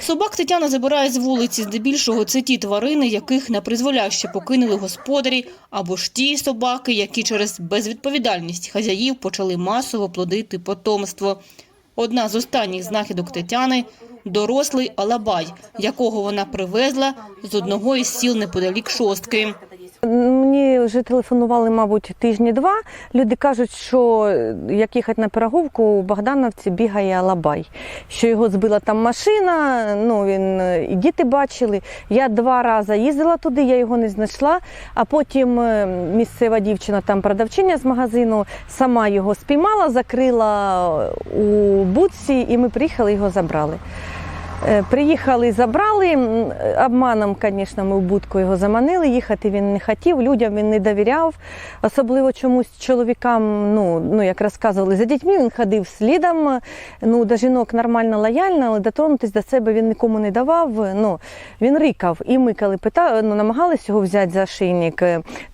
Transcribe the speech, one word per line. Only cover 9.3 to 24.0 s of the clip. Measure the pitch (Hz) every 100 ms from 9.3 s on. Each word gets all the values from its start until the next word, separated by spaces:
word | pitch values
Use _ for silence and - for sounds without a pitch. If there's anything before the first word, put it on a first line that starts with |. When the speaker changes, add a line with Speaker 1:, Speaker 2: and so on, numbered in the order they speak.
| 190 190 175
Speaker 1:
масово | 180 226 262 226 196
плодити | 180 180 196 220 185
потомство. | 180 196 220 208 196 - 196 196 - - _ _ _ -
Одна | 233 240 214
з |
останніх | 214 240 269 208 185
знахідок | 180 214 208 180 175
Тетяни — | 175 175 233 262 254 240 - 233 240
дорослий | 202 190 208 262 294 262 254 -
алабай, | 202 240 214 180 165 175 - -
якого | 208 277 240 220
вона | 202 202
привезла | 196 196 185 208 269 262 269 262 214 190
з | 208
одного | 208 185 202 220 262
із | 247 240
сіл | 240 226
неподалік | 196 185 185 196 233
шостки. | - 220 190 - 220 214 202 - 180 180 _
Speaker 2:
Мені | 233 240 247 262 269 277 269 254
вже | 233 233
телефонували, | 247 254 - 247 240 240 226
мабуть, | 226 214 214 - 185
тижні | 233 208 233
два. | 226 330 415 440 - -
Люди | 247 240 247
кажуть, | 285 240 240
що, | - - 254